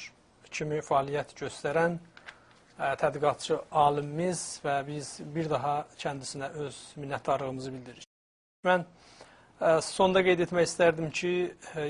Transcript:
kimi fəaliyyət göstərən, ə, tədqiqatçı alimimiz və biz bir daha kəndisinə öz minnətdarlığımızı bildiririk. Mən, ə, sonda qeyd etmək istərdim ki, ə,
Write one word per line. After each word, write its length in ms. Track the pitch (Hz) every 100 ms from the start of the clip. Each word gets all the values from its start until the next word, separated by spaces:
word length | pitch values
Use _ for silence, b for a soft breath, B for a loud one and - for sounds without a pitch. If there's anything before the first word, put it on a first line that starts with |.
| - _ _ _ -
kimi 320 | - 151 151
fəaliyyət 480 | - 143 139 143 139 -
göstərən, 560 | 135 - 147 151 170 170 - - B B B B _ -
ə, 180 | 143 135
tədqiqatçı 640 | 156 139 147 127 - 185 -
alimimiz 760 | 160 147 147 147 151 180 170 - - 151
və 120 | 139 139
biz 240 | 147 135 -
bir 240 | 151 151 156 139
daha 240 | 139 147 - -
kəndisinə 560 | 165 139 127 147 135 151 143
öz 180 | - - -
minnətdarlığımızı 760 | 143 135 - 135 135 131 131 131
bildiririk. 340 | 123 120 - _ _ _ _ _ 180
Mən, 160 | 180 170 b b b b b b _
ə, 140 | 170 160
sonda 480 | - - 190 190 185
qeyd 160 | 175
etmək 300 | 170 175 165
istərdim 340 | - 170 160 160
ki, 300 | - 180 180 180 - -
ə, 100 | 165